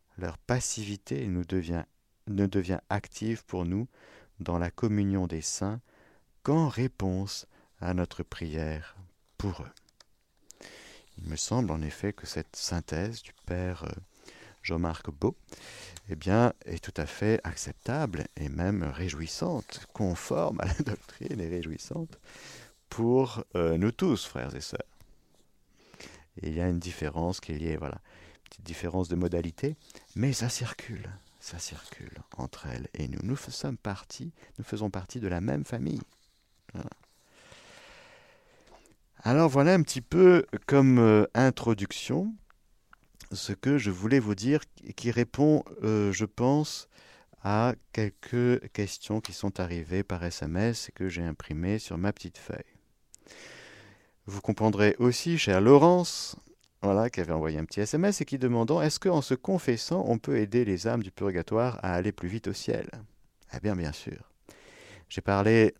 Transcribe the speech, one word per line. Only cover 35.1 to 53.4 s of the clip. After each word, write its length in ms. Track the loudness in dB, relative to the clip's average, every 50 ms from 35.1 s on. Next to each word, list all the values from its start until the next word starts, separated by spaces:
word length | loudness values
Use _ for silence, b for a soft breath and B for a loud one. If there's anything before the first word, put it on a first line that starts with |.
| -8 -6
de 80 | -4
la 140 | -2 -2 -2
même 240 | -2 -2 -2 -2 -4
famille. 360 | -6 -6 -6 -4 -4 -4 -6 -8 _ _ _ _ _ _ _ _ _ _ _ _ -16 -14
Voilà. 160 | -12 -12 -12 -14 _ _ _ _ b b b b b b b b b b b b b b b b b b b b b b b b b b b b b b b b b b b b _ _ _ _ -4
Alors 280 | 0 4 6 6 6 6
voilà 240 | 6 6 6 8 6
un 80 | 6
petit 200 | 4 2 -2 -6
peu 440 | -4 2 6 8 10 10 10 10 6 2 -4 -6 0
comme, 320 | 4 6 8 10 10 10 10
euh, 260 | 10 10 10 8 8 6 4
introduction 1040 | 4 4 4 4 2 2 2 2 2 0 -6 -6 -6 -4 -2 -2 0 -2 -2 -6 -8 -14 _ -20 _ _ _ _ _ _ _ _ -20 _ _ _ -20 -16 -12
ce 220 | -12 -8 -6 -6 -6
que 240 | -2 2 2 2
je 140 | 2 2 0
voulais 280 | -2 0 2 4 4 4
vous 140 | 4 2 0
dire, 280 | 0 0 0 0 0 0 -4 -20 -18 -16 -16 -10
qui 160 | -6 -4 0
répond, 520 | 2 0 0 0 2 4 6 6 6 4 2 -2 -8 -4 0
euh, 280 | 2 2 4 2 2
je 140 | 2 0 -2
pense, 640 | -4 -2 0 2 4 4 2 2 -2 -6 -12 -14 _ b b b b b b b b b -8 -2
à 320 | 0 2 2 2 2 0 -2 _ _
quelques 800 | -4 -2 -2 -2 -4 _ -8 -2 0 2 4 4 4 2 0 -4
questions 500 | -6 -4 -4 -4 -6 -8 -6 -4 -4 -4
qui 120 | -4 -6 -8
sont 260 | -6 -4 -4 -4 -4
arrivées 440 | -4 -4 -4 -6 -4 -2 -2 -2 -2
par 200 | -2 -4 -4 -4
S 180 | -6 -6 -6
M 160 | -4 -2 0
S 320 | 0 0 0 0 -2 -8 -12
et 20 |
que 180 | -8 -6 -6 -4
j'ai 120 | -4 -4
imprimées 560 | -4 -4 -6 -6 -8 -8 -4 -2 -2 -2 -2
sur 200 | -2 -4 -6 -6
ma 140 | -2 -2 -2
petite 280 | -2 -4 -8 -16 -16 -14
feuille. 240 | -14 -12 -12 -12 -12 _ _ _ _ _ _ _ _ _ -20 -20 B B B B